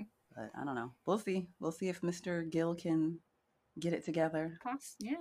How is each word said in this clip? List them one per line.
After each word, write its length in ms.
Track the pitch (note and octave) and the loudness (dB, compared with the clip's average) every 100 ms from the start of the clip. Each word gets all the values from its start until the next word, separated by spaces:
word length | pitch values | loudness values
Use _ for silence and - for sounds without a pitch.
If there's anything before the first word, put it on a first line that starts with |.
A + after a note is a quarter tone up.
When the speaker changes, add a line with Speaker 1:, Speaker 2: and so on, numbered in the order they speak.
| G#3+ _ _ | -14 _ _
Speaker 1:
But 160 | - A2 - | -10 -8 -6
I 60 | |
don't 100 | C#3 | -4
know. 180 | B2 B2 - | -2 -6 -4
We'll 140 | - G#3+ | 0 0
see. 300 | G3+ F#3+ F3+ - | 2 0 -2 -4
We'll 120 | E3 | -4
see 160 | E3 F#3+ | 0 -2
if 140 | F3 | 0
Mister 400 | E3+ F3 F#3 E3+ | -2 -2 -2 -2
Gill 320 | E3 E3 E3+ | 2 2 2
can 440 | E3+ E3+ D#3+ D#3 E3 - _ _ _ _ E3 | 2 2 4 4 0 -10 _ _ _ _ -4
get 140 | E3+ | 0
it 120 | E3+ | 0
together. 540 | E3+ E3 D#3+ D#3 D#3+ E3 | 0 2 4 2 -2 -4
Speaker 2:
Poss-, 340 | B3 C#4 - - | -6 -6 -8 -8
yeah, 180 | G#3+ E4+ | -4 -2